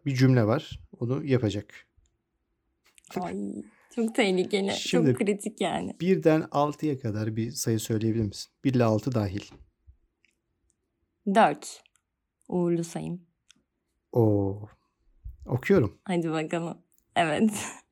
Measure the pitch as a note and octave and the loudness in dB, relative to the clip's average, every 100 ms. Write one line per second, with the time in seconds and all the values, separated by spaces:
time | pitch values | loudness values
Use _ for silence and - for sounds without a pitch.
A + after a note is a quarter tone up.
0 | C#3+ C3 C3 B2+ G#2+ C3 - - - - | -4 4 6 6 4 2 -2 -16 -16 -8
1 | A#2+ C#3 D#3 B2 A2 G2 - - _ _ | -4 -4 0 2 2 -2 -8 -18 _ _
2 | _ _ _ _ _ _ _ _ _ _ | _ _ _ _ _ _ _ _ _ _
3 | - - F3 F#3+ G3+ G3+ - _ _ - | -12 -8 -8 -8 -8 -10 -16 _ _ -4
4 | A3+ A3+ G#3 F#3 F#3 G3+ G3 G3+ - F3 | -2 0 2 2 0 -2 -2 -4 0 2
5 | D#3 B2 G3+ G#2 - - F3+ - F#2 - | 4 2 0 -2 -4 -4 -4 -4 -6 -4
6 | E3+ F3+ D#3+ D#3 E3 C#3+ D3 D3 D#3 C3 | 0 4 4 2 0 0 -2 -2 -4 -4
7 | A#2 G#2 A2 A2 A2+ C#3 - A2+ - A2 | -4 -4 -4 -4 -6 -6 -2 -2 -2 -2
8 | A2 A2 G#2+ - - _ C3+ B2+ A#2 G#2+ | 0 0 -2 -6 -16 _ 0 2 2 2
9 | C#3 A#2+ G2+ G2 - - - _ _ - | 0 -2 -2 -4 -12 -20 -20 _ _ -20
10 | _ _ _ _ _ _ _ _ _ _ | _ _ _ _ _ _ _ _ _ _
11 | _ _ - G3 F3+ D3 - - _ _ | _ _ 0 6 6 4 -8 -18 _ _
12 | _ _ _ _ - F3+ F3 E3+ E3 D#3+ | _ _ _ _ -6 -2 0 0 -2 -8
13 | D#3+ F3 F3 _ _ _ _ _ _ _ | -8 -10 _ _ _ _ _ _ _ _
14 | _ B2+ A2 G2+ G2 G2+ G#2 _ _ _ | _ 2 4 4 0 -4 -12 _ _ _
15 | _ _ - - - B2 - F#3+ G#2+ - | _ _ -18 -16 -6 -4 2 4 2 -2
16 | - F3 E3 D#3+ D#3 E3+ E3+ - _ _ | -4 -2 -2 -4 -4 -4 -6 -10 _ _
17 | _ - E3 D3+ A3 G#3 - - _ | _ 0 0 2 0 0 -10 -14 _